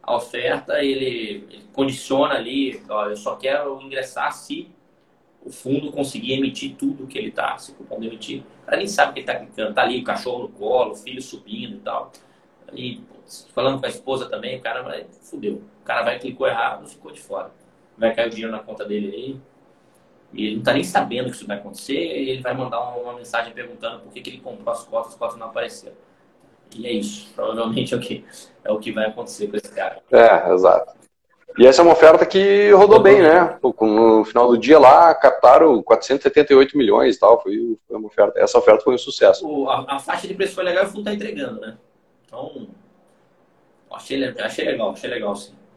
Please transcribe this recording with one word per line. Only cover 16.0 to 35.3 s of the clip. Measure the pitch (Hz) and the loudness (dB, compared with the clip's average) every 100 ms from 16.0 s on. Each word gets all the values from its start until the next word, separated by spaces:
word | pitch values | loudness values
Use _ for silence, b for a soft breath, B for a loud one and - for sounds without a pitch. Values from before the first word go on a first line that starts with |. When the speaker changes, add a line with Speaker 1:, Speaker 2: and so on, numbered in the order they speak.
Speaker 1:
vai, | 117 123 | -4 -6
clicou | 131 - 131 | -12 -6 -6
errado, | 117 120 - - | -4 -6 -8 -18
ficou | _ - | _ -20
de | - | -20
fora. | _ 95 - _ _ _ _ _ | _ -14 -14 _ _ _ _ _
Vai | 113 | -4
cair | - 117 | -2 -6
o | |
dinheiro | 107 110 | -6 -12
na | 110 | -12
conta | - - | -16 -16
dele | 104 104 98 | -10 -8 -8
aí. | - 131 135 _ _ _ _ _ _ _ _ _ | -12 -14 -16 _ _ _ _ _ _ _ _ _
E | - - | -10 -8
ele | - | -4
não | |
tá | - | -2
nem | - | -2
sabendo | - - - 120 127 | -2 -4 -4 -8 -10
que | - | -12
isso | 104 | -12
vai | 143 | -12
acontecer, | 104 - - | -14 -20 -10
e | 143 165 139 135 | -8 -8 -8 -8
ele | 131 | -8
vai | 127 | -8
mandar | 131 123 117 | -10 -8 -10
uma, | 123 123 | -10 -12
uma | 120 | -14
mensagem | 120 120 117 117 | -16 -10 -10 -10
perguntando | 123 120 120 117 113 | -14 -18 -14 -14 -14
por | - | -20
que, | 127 | -20
que | 127 | -18
ele | 131 | -18
comprou | 131 107 107 | -20 -12 -10
as | 117 | -10
cotas, | - 113 - | -8 -10 -10
as | - | -12
cotas | 117 117 | -12 -12
não | 113 | -14
apareceram. | 120 113 - - - _ _ _ _ _ _ _ | -10 -10 -12 -20 -20 _ _ _ _ _ _ _
E | - 120 | -16 -8
é | |
isso. | 160 - - - | -6 -8 -12 -16
Provavelmente | - 110 113 113 110 - | -10 -8 -6 -6 -4 -4
é | 120 | -6
o | |
que, | - 107 b b b _ | -8 -14 b b b _
é | - | -6
o | 107 | -6
que | 110 | -6
vai | 107 | -6
acontecer | 110 113 117 - 104 | -6 -8 -16 -12 -10
com | 104 | -10
esse | - | -12
cara. | - - - _ | -10 -10 -12 _
Speaker 2:
É, | 117 117 98 90 | 6 8 6 2
exato. | 90 92 87 - - _ _ _ _ _ - | 2 4 4 0 -20 _ _ _ _ _ 6
E | 123 | 6
essa | 135 | 8
é | |
uma | 170 | 6
oferta | 160 156 156 | 8 8 8
que | 175 190 196 202 208 | 4 2 2 4 6
rodou | 196 202 214 | 8 8 8
Speaker 1:
Rodou | |
Speaker 2:
bem, | 196 202 | 8 8
Speaker 1:
bem. | |
Speaker 2:
né? | 160 170 175 - | 6 6 2 -2
Pô, | 127 | -4
com, | - 110 107 113 110 | 0 0 4 6 4
no | |
final | 107 120 123 | 2 2 4
do | 117 | 2
dia | 113 156 | 6 8
lá, | 131 156 170 | 10 10 6
captaram | 156 131 | 6 2